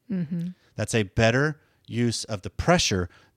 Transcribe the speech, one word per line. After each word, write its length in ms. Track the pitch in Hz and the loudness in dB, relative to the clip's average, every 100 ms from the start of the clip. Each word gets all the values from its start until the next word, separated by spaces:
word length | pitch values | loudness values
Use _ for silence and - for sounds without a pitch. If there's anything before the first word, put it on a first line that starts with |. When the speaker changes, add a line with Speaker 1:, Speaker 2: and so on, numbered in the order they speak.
| - | -8
Speaker 1:
Mm-hmm. 360 | 190 156 175 170 180 _ - | -6 -4 -6 -6 -10 _ -8
Speaker 2:
That's 180 | 107 117 | -2 0
a 80 | |
better 560 | 98 - 113 123 147 147 _ _ - | 0 2 4 4 2 -2 _ _ -8
use 360 | 110 120 113 - | -2 0 -2 -6
of 160 | 107 | -8
the 60 | 92 | -8
pressure 600 | - - 175 - 98 87 - _ | -4 2 2 2 0 -2 -8 _